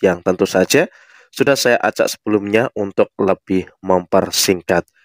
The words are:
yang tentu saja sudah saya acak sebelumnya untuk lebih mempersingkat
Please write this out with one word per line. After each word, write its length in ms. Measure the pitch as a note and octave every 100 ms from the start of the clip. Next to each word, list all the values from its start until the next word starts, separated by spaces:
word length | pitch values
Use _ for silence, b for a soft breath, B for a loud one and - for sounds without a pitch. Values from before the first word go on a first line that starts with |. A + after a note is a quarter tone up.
yang 160 | G2 F2
tentu 240 | F#2 F#2
saja 400 | G2 F#2+ F#2 C3+ F3+ b b b b
sudah 240 | - - C3+
saya 200 | B2+ A#2+
acak 320 | - - A2
sebelumnya 560 | - - G#2+ G2+ G#2+ B2+ -
untuk 320 | G2 F#2+ G#2 -
lebih 520 | G2+ F#2 - F#2+ F2+ _
mempersingkat 1040 | F#2+ F#2 F2 F#2+ F2 - - F#2 - F2+ - b